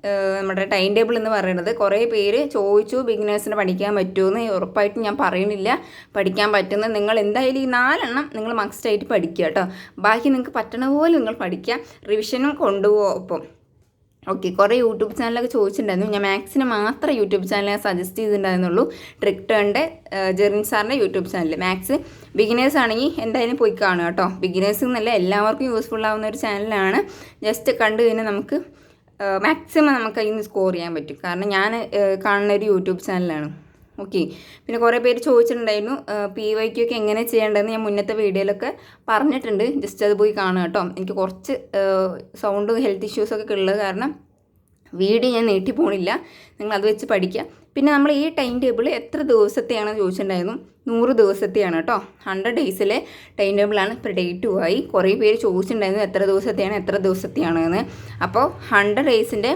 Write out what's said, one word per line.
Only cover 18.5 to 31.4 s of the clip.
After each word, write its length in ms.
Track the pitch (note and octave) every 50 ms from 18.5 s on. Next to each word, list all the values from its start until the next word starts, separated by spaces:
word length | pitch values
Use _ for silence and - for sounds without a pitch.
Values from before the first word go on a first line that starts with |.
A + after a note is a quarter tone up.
| F#3 F3+ F3+ F3 E3+ G3+ C#4 - - - - - - _
ട്രിക് 240 | - G3+ F#3+ F#3+ - -
ടേണിൻ്റെ, 340 | A3+ G#3+ G3+ G3+ G3+ - - D#4+ - - _ - -
ഏഹ്, 140 | G3 F#3+ F#3+ F#3 F#3
ജെറിൻ 240 | G3+ G#3 G3+ G#3 G#3+ G#3+
സാറിൻ്റെ 260 | - G#3+ G#3 A3 C4 C#4
YouTube 260 | G#3+ F#3 - F#3+ F3+ F#3 -
ചാനൽ. 200 | F#3 E3+ D#3 D#3+ - F3+
മാത്സ് 320 | F#3 F#3 F#3+ F#3 - C4 D#4 - - - - - - - -
ബിഗിനേഴ്സ് 380 | A3 G#3+ A#3 A#3+ B3+ C4+ C#4+ D4+ B3+
ആണെങ്കിൽ 300 | A3+ A3 A3+ C4 D4 D#4 - A3+
എന്തായാലും 340 | A3+ A3 C4 A#3 A#3 B3+ C#4+
പോയി 120 | A#3+ G#3+ - - G#3+
കാണുക 260 | F#3+ F3+ F3 E3+ E3+
കേട്ടോ. 180 | F3+ F#3 F#3 F#3+ F#3+ - -
ബിഗിനേഴ്സ് 400 | F#3 E3+ F#3 F#3+ G3+ G#3 G3+ C#4+
എന്നല്ല, 260 | B3 B3+ A#3+ G#3+ A#3 A#3+ G3+
എല്ലാവർക്കും 500 | F3+ F#3 G3+ G#3 G#3 G#3+ A3 - C4 C4
യൂസ്ഫുൾ 340 | A#3 A3 G#3+ - A3+ A3 A3 G#3+
ആവുന്ന 180 | G#3+ G#3+ A3 G#3+ G#3
ഒരു 80 | - -
ചാനലാണ്. 580 | A3 G3+ G3+ G#3 A3 A3 G3+ F#3+ F#3+ G3 C4 G4+ G4 - - - - - _ -
ജസ്റ്റ് 260 | G#3+ A3 A3 - - A#3 A#3
കണ്ടു 200 | A#3 G#3+ G#3+ A3 A#3+
കഴിഞ്ഞാൽ 200 | A#3 A3 A3+ A3+ A3
നമുക്ക്, 280 | G3+ G3+ G3+ - C#4+ E4 F4+ - - - - _ _ _ _ _ _ _ G3+
ഏഹ്, 160 | G3 F#3+ F#3+ G3+
മാക്സിമം 440 | G#3+ - - - - - D#4+ D4+ D4 C4+ B3
നമുക്ക് 220 | A3+ A3 A3 A#3 A3
അതിൽ 80 | G#3+ A3
നിന്ന് 120 | A3 G#3 G#3+
സ്കോർ 220 | - G3+ F#3+ F#3 F3+
ചെയ്യാൻ 180 | F3 E3+ E3+ E3 D#3
പറ്റും. 200 | C#3+ D3+ D3 C#3 -
കാരണം 240 | F3+ F3 F3+